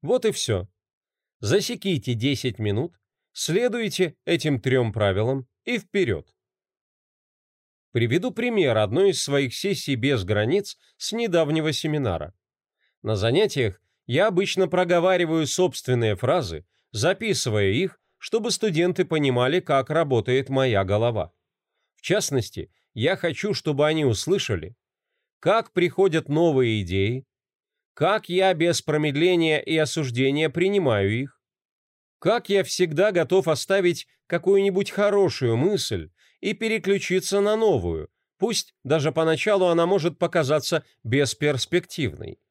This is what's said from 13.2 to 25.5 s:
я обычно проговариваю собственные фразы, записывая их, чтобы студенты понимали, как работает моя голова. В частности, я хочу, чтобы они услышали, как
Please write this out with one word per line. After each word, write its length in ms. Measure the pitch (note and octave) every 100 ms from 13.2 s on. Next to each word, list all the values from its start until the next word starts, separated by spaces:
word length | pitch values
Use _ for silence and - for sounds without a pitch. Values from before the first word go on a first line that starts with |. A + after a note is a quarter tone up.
| G#2+ C#3 G#3+ D3 A#2 F2+ _ _ -
я 220 | B2+ G#3
обычно 400 | F3+ G3 - F#3
проговариваю 760 | F3+ F3+ F3 F3 F#3 E3+ D#3+ D3+
собственные 720 | - F3+ - - B2 A2+ G2+
фразы, 500 | A#2+ E3+ A2+ D#2+ - _ _
записывая 800 | A2 C#3+ G3 A3+ E3 - G#2+ G2
их, 300 | A2 F#3 - _ _
чтобы 320 | - A3+ A3+
студенты 560 | - A3 D#3 F3 F3+ F3+
понимали, 540 | D#3+ C#3+ B2 B2 F3
как 320 | - C#3 C3
работает 580 | D#3 D#3 B2 A2 B2+ C3+
моя 340 | C3+ C3 G#2
голова. 480 | F#2+ G#2 A#2 A2 D#2 _ _ _ _ _ _ _
В 60 |
частности, 680 | - G3 B3+ C3+ G#2+ - D#2 _ _
я 220 | - B2+ F#3
хочу, 380 | F3 D3+ G#3
чтобы 320 | G3+ - C#3 D3+
они 200 | D#3+ C#3+
услышали, 680 | G#2 - F#3+ - F#2+ D#2+ - _ _ _ _ _ _
как 320 | -